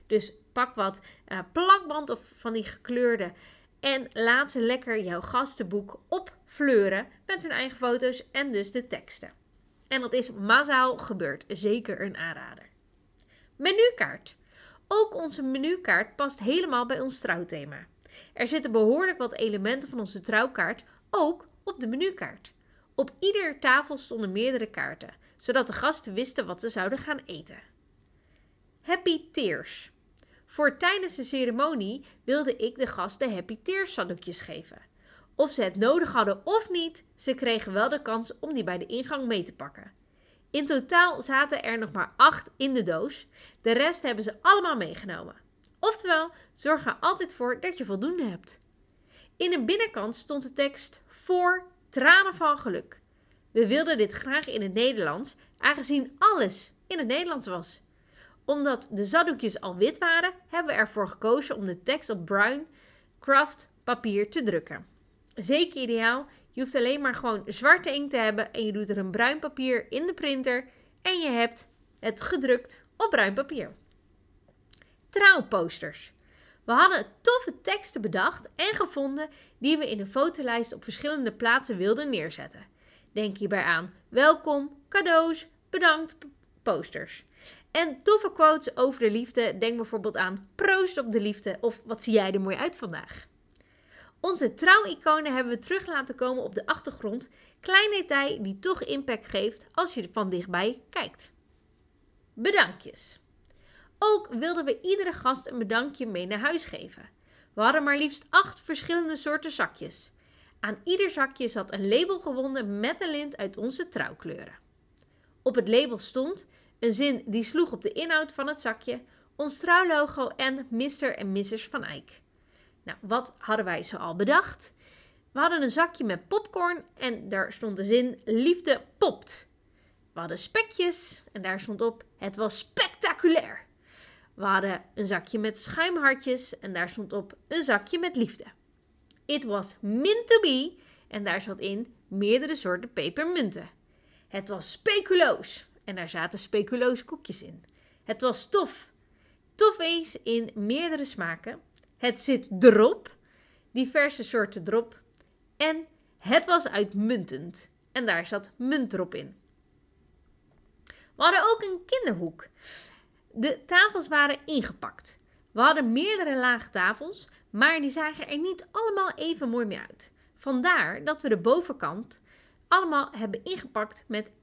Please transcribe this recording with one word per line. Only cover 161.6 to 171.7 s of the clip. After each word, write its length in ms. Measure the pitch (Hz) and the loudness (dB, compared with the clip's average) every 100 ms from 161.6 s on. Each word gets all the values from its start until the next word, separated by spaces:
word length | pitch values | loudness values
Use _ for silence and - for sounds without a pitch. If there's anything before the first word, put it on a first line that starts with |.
een 200 | 403 359 - | 0 -8 -2
kinderhoek. 640 | 508 359 175 165 - - _ - - - - _ _ _ | -2 0 -2 -4 -8 -20 _ -18 -18 -18 -20 _ _ _
De 340 | 226 254 - - | -4 -2 -2 4
tafels 420 | 349 415 403 285 | 6 6 4 0
waren 300 | 294 285 277 - | 2 2 0 -2
ingepakt. 760 | 285 - - 117 - - - _ _ _ | -2 -2 -8 -12 -14 -20 -20 _ _ _
We 100 | 208 | 4
hadden 300 | 269 311 240 | 4 4 2
meerdere 440 | 240 392 415 320 262 | 0 0 0 0 0
lage 340 | 247 233 - | 0 0 -2
tafels, 580 | 196 185 226 311 403 - _ _ | -2 0 -2 -8 -14 -18 _ _
maar 320 | 208 285 320 | 4 4 4
die 80 | 285 | 0
zagen 380 | 294 311 302 285 | -2 -4 -6 -8
er 100 | 294 | -4
niet 300 | 359 349 - | -4 -6 -8
allemaal 400 | 415 453 392 381 - | -4 -2 0 -2 -2
even 340 | 320 320 254 | -6 -4 -4
mooi 160 | 240 214 | -2 -4
meer 200 | - - | -6 -12
uit. 220 | - - _ _ _ | -20 -20 _ _ _
Vandaar 680 | 277 254 349 330 165 196 | -4 0 2 2 0 -2
dat 180 | 302 302 | -4 -4
we 80 | 277 | 0
de 80 | 196 | 2
bovenkant 840 | 170 208 339 | 4 2 0